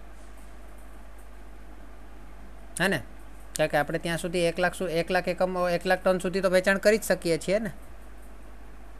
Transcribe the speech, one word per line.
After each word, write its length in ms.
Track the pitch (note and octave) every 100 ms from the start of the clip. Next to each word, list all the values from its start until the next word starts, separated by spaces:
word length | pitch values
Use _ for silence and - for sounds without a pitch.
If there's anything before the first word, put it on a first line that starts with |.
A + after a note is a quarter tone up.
| - - - - - - - - - - - - - - - - - - - - - - - - - - - -
હે 60 | F3+
ને? 160 | E3 - - - - - -
કારણ 100 | D#3
કે 100 | D3+
આપણે 220 | C#3+ D#3+
ત્યાં 180 | E3+ E3
સુધી 220 | F3+ F3
એક 200 | E3+ E3
લાખ 140 | F3
સુ-, 140 | - F#3
એક 240 | D#3+ E3
લાખ 160 | F#3 F3+
એકમો, 420 | F3 F#3 F#3 F3+
એક 160 | E3+ F#3
લાખ 180 | F#3
ટન 140 | F#3+ F#3
સુધી 240 | F#3 F3+
તો 80 | F#3+
વેચાણ 280 | F#3 F#3 G3
કરી 200 | G#3 A3
જ 60 |
શકીએ 340 | - F3+ F3 D#3+
છીએ 220 | - G3
ને. 120 | G#3+ - - - - - - - - - - - -